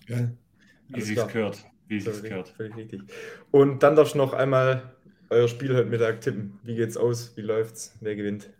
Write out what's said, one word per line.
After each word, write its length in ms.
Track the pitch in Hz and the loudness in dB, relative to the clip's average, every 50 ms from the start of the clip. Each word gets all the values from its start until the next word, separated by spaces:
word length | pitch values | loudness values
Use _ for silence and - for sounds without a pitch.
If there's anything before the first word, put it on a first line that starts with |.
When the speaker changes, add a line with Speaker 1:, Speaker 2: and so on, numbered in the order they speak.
| _ - | _ -8
Speaker 1:
Geil. 280 | 120 120 120 120 120 - _ _ _ _ _ _ _ _ _ - | -6 -4 -4 -4 -6 -8 _ _ _ _ _ _ _ _ _ -14
Speaker 2:
Wie 80 | - | -10
Speaker 3:
Alles 120 | 120 107 107 | -8 -6 -4
Speaker 2:
sie's 80 | 107 117 | -2 -2
Speaker 3:
klar. 100 | 110 101 | -4 -2
Speaker 2:
gehört. 380 | - 113 107 98 - - - - _ _ _ | -4 -4 -4 -4 -6 -10 -14 -20 _ _ _
Wie 140 | - 107 104 | -8 -8 -6
sie's 160 | 98 113 104 | -6 -6 -8
Speaker 3:
Völlig, 140 | 104 101 110 | -8 -10 -10
Speaker 2:
gehört. 200 | 101 95 92 - | -10 -10 -12 -12
Speaker 3:
völlig 260 | - - 113 107 107 113 | -14 -14 -14 -12 -12 -14
richtig. 240 | 110 - - 98 - - - - - - - - - _ | -14 -14 -14 -16 -16 -16 -18 -18 -16 -16 -18 -20 -4 _
Und 320 | - 139 139 143 135 123 147 | 6 6 6 6 6 4 6
dann 120 | 143 151 | 6 8
darfst 200 | 156 147 139 - | 8 6 6 4
du 20 | 147 | 2
noch 160 | 135 127 - | 0 0 0
einmal 600 | - 131 139 135 131 131 131 131 123 - - - _ _ - - _ _ _ | 0 0 2 2 4 4 2 2 0 -4 -10 -18 _ _ -20 -20 _ _ _
euer 180 | 117 117 120 117 | 2 4 4 4
Spiel 280 | 120 120 135 135 127 | 2 -2 -4 0 0
heute 140 | 127 113 101 | 2 2 0
Mittag 320 | 117 113 113 113 113 110 | 0 0 0 0 -2 -2
tippen. 380 | - 131 104 101 98 98 - - - | -4 -4 -4 -4 -6 -12 -14 -14 -12
Wie 120 | 117 117 | -8 -4
geht's 220 | 113 113 113 - - | -2 -2 -2 -2 0
aus? 400 | 117 120 120 117 - - - - | 0 0 0 -2 -6 -10 -14 -8
Wie 40 | |
läuft's? 540 | 104 107 110 110 110 113 - - - - - - | -6 -2 -2 -2 -2 -4 -8 -14 -18 -18 -16 -12
Wer 140 | 110 107 104 | -8 -8 -6
gewinnt? 340 | 104 104 101 101 104 - - - _ | -4 -4 -6 -6 -6 -10 -14 -20 _